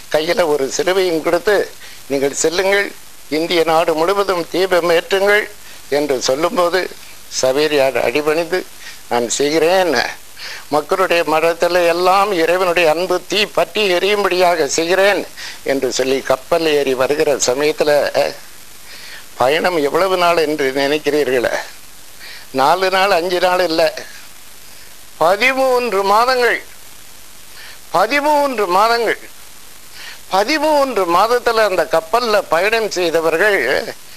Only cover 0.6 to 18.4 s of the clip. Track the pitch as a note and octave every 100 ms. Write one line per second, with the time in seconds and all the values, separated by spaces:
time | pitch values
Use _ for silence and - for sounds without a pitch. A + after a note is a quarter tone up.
0.6 | C3+ - - F#3+ F#3 E3 D3+ E3+ E3+ G3
1.6 | - - - - - C#3 C#3 C3 D#3+ E3+
2.6 | F#3+ G3+ G3+ - - - - D3 E3+ F3
3.6 | D#3+ D#3+ F3 D#3 E3 G3+ G3 F3+ D#3+ E3
4.6 | F#3 F3+ E3+ E3 F3 G3 G3+ G#3 - -
5.6 | - - - C#3+ D3 C3 - C3+ E3+ F#3
6.6 | F3 F3+ - - - - - - C3 C3+
7.6 | D3+ D3 C3+ A#2+ A#2+ C3 D3+ D#3 E3 F3+
8.6 | - - - - - A#2+ A#2+ - C#3+ D#3+
9.6 | D#3 F#3+ F#3 B2+ - - - - - -
10.6 | - D3 D3 F#3+ F#3 E3+ D#3 D#3 E3 E3
11.6 | F3 F3 E3+ E3+ F3+ F#3+ G3+ F#3 D#3+ F3+
12.6 | F#3+ E3+ E3 D#3 F3+ F3+ - F#3+ G#3 -
13.6 | E3+ - G#3 F3 F#3+ G#3 G3 F3+ F3+ F3
14.6 | C#3+ - E3 F#3 G3 F#3+ A#2 - - -
15.6 | - C3+ B2+ A2 C3 C3+ - C3 - E3+
16.6 | D#3+ D3 C#3 B2+ B2+ D3 D3+ B2+ - B2+
17.6 | D3+ D#3 D3+ D3 G#2+ A#2+ D3+ C#3